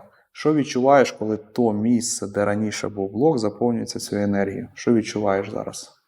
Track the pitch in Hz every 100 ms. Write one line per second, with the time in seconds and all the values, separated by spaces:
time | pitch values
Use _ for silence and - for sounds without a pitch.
0 | - _ _ - 147 151 131 127 131 143
1 | 131 - 107 107 - - 120 104 110 120
2 | - - 101 101 101 104 107 104 101 104
3 | 98 101 151 143 107 - 120 117 110 110
4 | - 104 101 101 98 98 - - - 117
5 | 107 104 104 98 104 110 - - - _